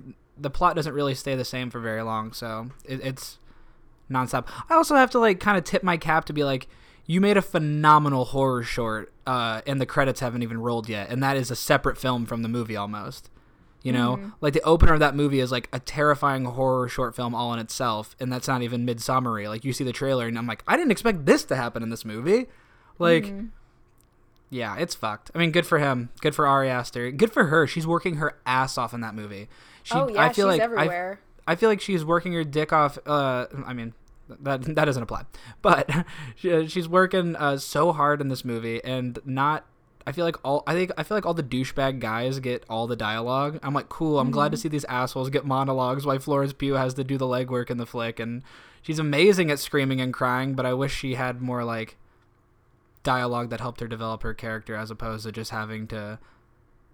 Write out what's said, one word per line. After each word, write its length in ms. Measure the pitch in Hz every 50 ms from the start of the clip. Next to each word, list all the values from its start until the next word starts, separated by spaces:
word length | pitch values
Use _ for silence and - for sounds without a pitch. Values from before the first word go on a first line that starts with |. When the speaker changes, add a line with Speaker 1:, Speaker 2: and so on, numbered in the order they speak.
| - 131 - _ _ _ _
Speaker 1:
the 120 | 143 147 139
plot 280 | - - 175 175 160
doesn't 160 | 170 147 160 147
really 220 | 147 143 139 135
stay 200 | - - 143 135
the 80 | 127 123
same 260 | - 131 127 127 123
for 120 | 120 120
very 200 | 113 113 110 110
long. 300 | 113 113 113 110 110 113
So 360 | - - 120 113 110 110 117 131 135 - -
it, 160 | - 131 131 -
it's 360 | 135 131 - - - - - - - - - - - - - - - - _ - -
nonstop. 380 | 131 127 127 117 - 127 - - - - - -
I 60 | 330
also 200 | 330 320 - 294
have 140 | 269 254 -
to, 80 | - 247
like, 220 | 226 220 185 185
kinda 180 | - 208 202 180
tip 240 | - - 202 185 190
my 140 | 180 170
cap 260 | 165 - 160 156 160 -
to 80 | - 151
be 120 | 147 143
like, 220 | 139 135 127 - - - - - - - - -
"You 140 | - 165 185
made 140 | 196 208 202
a 40 | 196
phenomenal 840 | 196 - - 165 151 147 151 151 156 156 151 151 151 143 139 131 123
horror 380 | - 139 135 135 131 127 120 117
short, 480 | - - 127 117 110 110 107 95 - - - -
uh, 340 | 131 127 123 117 113 110 110 -
and 120 | 139 139 135
the 60 | 127
credits 340 | - - 151 135 131 120 -
haven't 200 | 131 120 120 120 120
even 160 | 113 117 113
rolled 300 | 113 120 117 113 - 117
yet." 200 | 107 104 139 -
And 120 | 120 131 135
that 140 | 139 139
is 140 | 135 123 123
a 40 | 120
separate 420 | - - - 147 135 - 139 107 -
film 260 | - 127 123 120 113
from 160 | - 123 113
the 80 | 117 113
movie 260 | 120 123 113 110 107
almost. 540 | 101 101 104 104 104 101 - - - - - - - - _ _ _ - - _ - -
You 80 | 127 127
know, 240 | 123 120 120 127
Speaker 2:
Mm-hmm. 120 | 196 196 214 - -
Speaker 1:
like, 120 | 151 147 139
the 80 | 160 -
opener 300 | - 165 165 170 170 160
of 40 | 147
that 160 | 151 143 135
movie 240 | 143 147 143 139 131
is, 120 | 127 123
like, 180 | 131 120 - -
a 80 | - 127
terrifying 640 | - - - 151 147 151 143 143 143 139 135 131 127
horror 420 | 123 120 131 131 131 131 127 123 120
short 260 | - 135 127 120 -
film 200 | - 123 120 120
all 180 | 117 120 117 117
in 60 | 117
itself, 560 | 110 - - - 131 120 110 107 107 - - -
and 140 | 131 127 127
that's 140 | 123 -
not 160 | 147 131 123 120
even 200 | 117 123 120 120
Midsommary. 600 | 123 117 117 - - 127 131 127 120 110 104 101
Like, 160 | 104 110 110 -
you 100 | 135 120
see 100 | - 135
the 80 | 123 117
trailer, 320 | - 131 135 135 127 117
and 100 | 117 117 113
I'm 80 | 120
like, 160 | 120 110 - -
"I 80 | - 214
didn't 160 | 320 349 262
expect 360 | 190 - - 233 202 156 135
this 160 | 170 277 302 -
to 100 | - 139
happen 280 | 131 120 120 - 117 113
in 60 | 113
this 140 | 113 - -
movie." 420 | 110 107 113 127 170 208 247 247 - - - _ _ _ _ _ _ -
Like, 280 | - 175 170 170 160 202
Speaker 2:
Mm-hmm. 200 | 202 202 196 226 220 - - - - _ _ _ _ _ _ _ _ _ _ _ _ _ _ _ -
Speaker 1:
yeah, 260 | 131 123 113 107 95
it's 180 | 139 175 175 -
fucked. 360 | - - 110 107 - - - -
I 20 | 165
mean, 120 | 170 160
good 140 | 151 175 165
for 120 | - 170 147
him. 300 | 147 139 131 123 120 - - -
Good 120 | - 151 143
for 100 | - 147
Ari 220 | 139 139 139 135 131
Aster. 420 | 127 123 120 - - 123 120 127
Good 200 | 143 139 220 214
for 140 | - 285 202
her. 220 | 139 156 165 147
She's 180 | - - 165 160
working 280 | 165 170 170 - 185 160
her 220 | 147 156 147 - - -
ass 320 | 123 127 131 131 131 -
off 160 | 135 120 110 117
in 80 | 117
that 140 | 113 110 107
movie. 340 | 110 107 104 101 98 104 - - - - - - - -
She, 100 | - 233
Speaker 2:
Oh, 120 | 262 277
yeah, 160 | 247 208 170 151
Speaker 1:
I 40 | 156
feel 180 | - 202 202 190
Speaker 2:
she's 80 | 175 214
Speaker 1:
like 20 |
I, 20 | 220
Speaker 2:
everywhere. 560 | 233 233 147 156 170 175 175 180 185 202 - _ - - - -
Speaker 1:
I 60 | 156 170
feel 140 | 175 226 220
like 100 | 208 190
she's 220 | - - 190 165 151
working 300 | 156 170 170 175 180 170
her 100 | 170 160
dick 300 | 147 139 151 151 - 165
off. 240 | 156 147 139 - - -
Uh, 400 | 151 147 143 139 131 127 123 123 - - 135 -
I 60 | - 127
mean, 200 | 120 113 117 - - - - - - - - 113 -
that, 220 | 139 139 135 131 127 156 151
that 100 | 151 151
doesn't 180 | 147 131 127 113
apply. 220 | - 107 - - - - - - - - -
But 260 | - 202 170 135 135 - 139 175 170 - -
<laughs> 200 | - 147 123 -
she, 320 | - - 180 170 160 160
she's 200 | 156 - 185 165 165
working, 460 | 175 185 185 180 196 185 175 170 160
uh, 220 | - 151 143 139
so 340 | 135 - - - 147 160 175
hard 280 | 160 151 143 147 147 143
in 100 | 139 135
this 140 | 127 - -
movie, 400 | 123 117 113 113 113 113 117 -
and 360 | 127 131 127 123 123 120 - -
not, 380 | 135 131 135 139 147 156 - - _ _ _ _ _ _ _ -
I 40 | 135
feel 140 | 139 170 170
like 120 | 170 160 - -
all, 200 | 131 143 147 -
I 80 | 143 165
think, 180 | 175 185 180 -
I 60 | - 160
feel 140 | - 214
like 80 | 208 185
all 80 | 170 165
the 80 | 165 147
douchebag 560 | 117 123 127 127 - - 143 135 135 135 127
guys 400 | 117 110 110 117 123 131 135 135
get 240 | 127 123 123 120 - -
all 180 | 113 113 117
the 80 | 117 120
dialogue. 640 | 117 113 107 110 113 117 123 131 135 143 147 156 -
I'm 120 | - 139 143
like, 160 | 139 - -
"Cool, 300 | - - 165 156 151 143
I'm 120 | 127 -
glad 200 | - 143 147 151
to 60 | 151
Speaker 2:
Mm-hmm. 40 | -
Speaker 1:
see 80 | - 151
these 160 | 151 143 -
assholes 440 | - 127 123 127 127 - 135 127 135
get 160 | 139 143 -
monologues 600 | 139 131 135 135 135 135 131 127 123 131 139 135
while 120 | 143 135 135
Florence 340 | - 151 143 139 139 139 139
Pugh 200 | - 143 139 139
has 180 | 135 131 127 127
to 80 | 139 131
do 140 | 127 139
the 80 | 131 131
legwork 440 | 127 123 127 127 127 127 123 120 -
in 80 | 127
the 80 | 120 117
flick." 320 | - - 120 117 117 113 -
And 220 | 113 117 117 123 - - - - - - - -
she's 180 | - - 156 156
amazing 500 | 156 147 143 147 180 208 190 185 175 151
at 80 | 147 139
screaming 400 | - - - 143 135 135 131 131
and 120 | 127 127 123
crying, 400 | - 131 123 123 127 131 139 135
but 120 | 131 123
I 80 | 127 127
wish 200 | 131 139 139 -
she 200 | - - 131 123
had 260 | 127 127 127 123 123
more, 220 | 127 123 123 123 120
like, 340 | 117 113 113 113 - - - - _ _ _ _ _ _ _ _ _ _ _ _ _ _ _ _ _ _ _ -
dialogue 460 | 143 127 127 123 120 120 120 120 117
that 80 | 120 110
helped 180 | 120 123 - -
her 60 | 120
develop 360 | 113 117 110 117 113 110 110 -
her 100 | 113 107
character 420 | - 117 113 110 110 - - 110
as 140 | 107 110 110
opposed 360 | 110 - 120 113 110 107 107
to 60 | 110
just 200 | 104 113 110 -
having 360 | 120 110 110 110 110 110 110
to, 300 | 107 117 107 104 104 110 - - - _ _ _ _ _ _ _ _ _ _ _ _